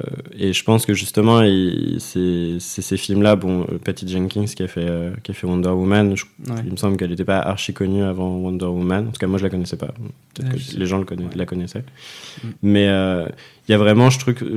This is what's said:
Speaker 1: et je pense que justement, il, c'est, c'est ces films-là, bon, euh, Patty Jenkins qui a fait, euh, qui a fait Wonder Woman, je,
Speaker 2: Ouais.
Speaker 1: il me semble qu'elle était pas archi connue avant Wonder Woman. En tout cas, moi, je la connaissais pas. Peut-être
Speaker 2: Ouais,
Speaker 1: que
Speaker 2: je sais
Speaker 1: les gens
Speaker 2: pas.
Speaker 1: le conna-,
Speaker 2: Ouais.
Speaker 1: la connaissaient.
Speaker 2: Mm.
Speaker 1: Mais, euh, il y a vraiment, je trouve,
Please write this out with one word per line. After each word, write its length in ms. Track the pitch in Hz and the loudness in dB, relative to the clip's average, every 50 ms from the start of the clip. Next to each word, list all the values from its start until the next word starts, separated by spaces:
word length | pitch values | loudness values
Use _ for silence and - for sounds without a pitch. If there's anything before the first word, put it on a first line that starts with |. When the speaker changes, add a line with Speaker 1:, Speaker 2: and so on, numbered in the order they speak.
| - - - - - - - | -10 -10 -10 -12 -12 -14 -8
Speaker 1:
et 200 | - 95 95 90 | -4 -2 -2 -2
je 100 | - - | 0 2
pense 220 | - 110 113 - | 2 2 2 2
que 80 | - 101 | 2 -2
justement, 480 | 92 98 - - 110 107 113 117 117 | -2 -2 -2 0 2 4 6 6 8
il, 560 | 110 104 98 95 92 90 87 82 80 82 82 82 | 6 6 6 4 2 2 0 -2 -2 -4 -4 -6
c'est, 560 | - - - 92 90 90 87 87 85 82 85 87 | -6 -6 -4 -2 0 0 0 0 -2 -4 -4 -6
c'est 220 | - - - - | -8 -10 -10 -10
ces 140 | - - 98 | -6 -4 -4
films-là, 400 | 95 - - 98 101 101 107 104 | -4 -2 0 2 4 4 6 4
bon, 280 | 95 92 92 92 90 90 | 4 2 0 -2 -2 -2
euh, 140 | - 80 85 - | -4 -6 -6 -6
Patty 240 | - 90 - - 92 | -6 -6 -6 -6 -6
Jenkins 380 | 92 92 92 92 - 104 104 | -4 -2 -2 -2 -2 -2 -4
qui 180 | 107 - - 95 | -4 -4 -6 -8
a 40 | 87 | -6
fait, 160 | - 87 85 87 | -4 -4 -4 -2
euh, 240 | 85 85 85 87 92 - - | -2 -4 -4 -6 -8 -10 -10
qui 80 | - | -12
a 20 | 95 | -10
fait 120 | - - | -6 -4
Wonder 220 | 90 90 90 90 90 | -2 0 0 0 0
Woman, 460 | 92 92 92 95 98 104 104 101 98 | 0 2 2 4 4 4 4 4 2
je, 80 | 95 - - _ - - 127 | -2 -4 -10 _ -14 -10 -8
Speaker 2:
Ouais. 120 | 120 113 113 | -8 -6 -6
Speaker 1:
il 60 | 92 | -6
me 60 | 92 92 | -6 -2
semble 180 | - 101 98 | 0 0 0
qu'elle 160 | 92 92 87 | 0 -2 -2
était 140 | 87 87 92 | -4 -2 -2
pas 140 | 92 95 95 | 0 0 0
archi 340 | - 85 98 95 - - - | 0 -2 -4 -4 -6 -6 -6
connue 300 | - 98 95 95 101 101 | -4 -2 0 0 0 0
avant 260 | 95 92 92 92 92 92 90 | 0 -2 -2 -2 -2 -2 -2
Wonder 280 | 92 92 92 90 90 90 | -2 -4 -4 -2 -2 -2
Woman. 420 | 87 87 90 90 92 98 110 113 | -2 -2 0 0 0 0 -2 -2
En 20 | |
tout 80 | - - | -4 -4
cas, 80 | - 92 | -2 0
moi, 120 | 95 95 | 0 0
je 40 | 98 | 0
la 60 | 95 | 0
connaissais 260 | 95 90 87 - - | -2 -2 -4 -4 -6
pas. 120 | - - - - 117 110 - - _ _ _ - | -8 -8 -8 -10 -10 -12 -14 -14 _ _ _ -12
Peut-être 140 | - - 131 | -8 -6 -4
Speaker 2:
Ouais, 60 | 127 | -4
Speaker 1:
que 40 | - | -4
Speaker 2:
je 40 | - - | -6 -8
sais 60 | - - | -6 -4
Speaker 1:
les 80 | 92 | -2
gens 180 | 90 95 95 95 | 0 0 -2 -2
Speaker 2:
pas. 120 | 90 90 | -4 -6
Speaker 1:
le 20 | 90 90 | -8 -8
conna-, 60 | 87 | -6
Speaker 2:
Ouais. 60 | 80 | -6
Speaker 1:
la 100 | 90 90 | -6 -6
connaissaient. 380 | 87 90 90 87 87 - 107 131 - - - - - - - - - - - - | -4 -4 -6 -6 -6 -8 -10 -10 -12 -16 -20 -20 -20 -20 -20 -20 -20 -16 -14 -12
Speaker 2:
Mm. 40 | 113 - - - | -14 -8 -2 0
Speaker 1:
Mais, 240 | 101 101 101 101 101 | 2 4 4 4 4
euh, 380 | 98 95 95 95 92 87 82 82 - - - - - _ _ - | 4 2 2 0 0 -2 -4 -6 -8 -12 -16 -20 -20 _ _ 2
il 40 | 110 | 4
y 20 | |
a 20 | 104 | 6
vraiment, 320 | 104 107 107 113 123 131 | 6 6 8 8 8 8
je 100 | 131 - | 6 4
trouve, 160 | - 127 120 - - - - | 0 -2 -2 -2 -4 -6 -4